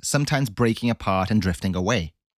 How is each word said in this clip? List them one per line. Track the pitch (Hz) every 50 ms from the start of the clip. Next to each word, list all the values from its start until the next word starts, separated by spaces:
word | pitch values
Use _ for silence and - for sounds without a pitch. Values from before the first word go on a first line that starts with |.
sometimes | - - - 143 147 - 151 135 139 107
breaking | 98 - 120 117 110 - 117 120
apart | 113 - - 104 95 92 95 -
and | 107 107
drifting | 92 95 87 - - 95 87
away. | 90 92 104 123 98 82 78 - _ _ _ _